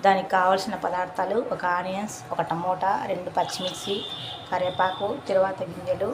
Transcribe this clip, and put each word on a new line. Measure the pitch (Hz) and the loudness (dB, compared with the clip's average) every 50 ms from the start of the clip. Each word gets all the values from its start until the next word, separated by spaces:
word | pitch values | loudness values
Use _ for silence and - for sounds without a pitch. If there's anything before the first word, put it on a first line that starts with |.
| - | 8
దానికి | 196 190 190 185 - - | 6 6 6 2 2 2
కావాల్సిన | 190 185 185 190 190 - - 190 180 - | 4 6 6 4 4 2 -2 -4 -2 -2
పదార్థాలు: | - 180 180 185 180 - - 185 185 202 226 269 262 180 | -2 0 0 -2 -2 -2 -2 -2 0 2 0 0 0 -4
ఒక | 160 - 180 175 180 | -2 0 0 0 0
ఆనియన్స్, | 180 185 190 196 208 214 - - - - - | 0 -2 -4 -4 -4 -6 -8 -10 -8 -6 -4
ఒక | - 160 - | -2 -2 -2
టమోటా, | 165 170 175 180 185 180 190 190 208 - - 208 | -2 -2 0 -2 0 2 2 2 2 0 0 -4
రెండు | 190 175 180 175 - 180 | -4 -4 -4 -2 0 0
పచ్చిమిర్చి, | 170 - - - 185 180 175 - - 202 202 214 - - - - - - - - - - | 0 0 -2 -4 -4 -4 -6 -6 -4 -4 -2 -2 -4 -6 -8 -10 -10 -10 -10 -12 -8 -4
కరివేపాకు, | 190 180 185 180 180 - 185 185 - - 233 - - - - - | -2 0 0 0 2 2 2 2 2 0 -2 -2 -2 -4 -4 2
తిరువాత | 196 190 190 190 190 - 190 170 | 4 4 4 4 2 -4 -6 -8
గింజలు | 170 175 180 180 185 175 190 214 | -8 -8 -2 -2 0 0 0 -2